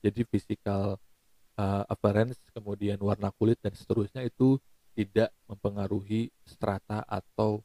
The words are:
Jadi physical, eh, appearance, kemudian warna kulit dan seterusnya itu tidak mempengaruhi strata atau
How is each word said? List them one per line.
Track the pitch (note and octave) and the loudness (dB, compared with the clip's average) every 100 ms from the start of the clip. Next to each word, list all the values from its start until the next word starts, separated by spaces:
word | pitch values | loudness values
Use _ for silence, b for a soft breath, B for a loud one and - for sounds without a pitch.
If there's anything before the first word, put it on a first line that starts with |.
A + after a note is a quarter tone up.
Jadi | G#2 G#2+ | -2 -2
physical, | A#2 G2+ - G#2+ G#2 G2+ G2 G2 - _ _ _ _ - | -2 -2 -2 -6 -2 -2 -2 -4 -12 _ _ _ _ -4
eh, | G2 G2+ | 0 0
appearance, | G2+ G#2+ G#2+ G#2 A#2 B2 _ | -2 0 2 4 2 -4 _
kemudian | - G#2 G2+ G#2 G2+ | -14 -10 -4 -4 -2
warna | G2+ G2+ G2+ | -2 -2 -4
kulit | - A2 A#2 | 0 2 2
dan | G2+ - | -2 -8
seterusnya | - A2 G2+ C3 | -4 -2 -2 -4
itu | B2 - C3 C3+ _ _ _ - | -8 2 4 4 _ _ _ -6
tidak | G2+ A2 A2 _ | 0 2 0 _
mempengaruhi | - G2+ G#2 G2+ F#2+ G#2 G2 A2 A#2 _ - | -18 -6 -4 -2 -4 -4 -2 -2 -2 _ -20
strata | - G#2 G2 - G#2+ | -6 -4 -4 -4 -6
atau | - G#2 - - G#2+ G#2+ | -4 -8 -6 0 0 0